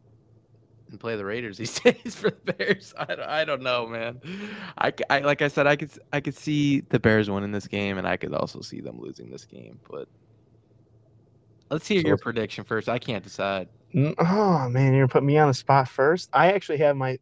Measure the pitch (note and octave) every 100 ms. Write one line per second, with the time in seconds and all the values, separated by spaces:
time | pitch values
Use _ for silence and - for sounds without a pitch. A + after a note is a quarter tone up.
0 | _ _ _ _ _ _ _ _ - G#2
1 | A#2 A2 G2 A#2 A#2 G2 A2+ - B3 -
2 | A#3+ - G3+ - - - G3 G3 - -
3 | D3+ F3 - D3+ D3+ C3+ C3 B2 A2+ A#2
4 | A2+ B2 D#3+ G3 G#3 G#3 F3+ - C3+ -
5 | - C#3 C#3+ C#3+ D3 D3+ C#3+ C#3+ D3+ -
6 | - D3 C#3+ - D3+ D3 C#3+ C#3 - A#2+
7 | A2+ A2 G#2 G2 G2+ G#2 - G2+ G2+ F#2+
8 | F2+ F#2 D2+ D2 - - - - C#2 A#1
9 | A1+ - A#1 B1+ - B1+ A1+ - - D2
10 | - _ _ _ _ _ _ _ _ _
11 | _ _ _ _ _ _ _ D#3+ - G3
12 | D#3 - A#2+ A#2 G#2 - G2+ A2 A2 B2
13 | - G2+ F#2+ - G2 G2 F2+ _ _ -
14 | D3 - E3+ G3+ G3+ D#3+ B2+ B2 C3+ C3+
15 | C3 D3 C#3 D3+ D3 C3 - C3+ B2+ -
16 | C#3 F3+ - C3+ E3+ G3 - D3 D3 C#3
17 | C3 C3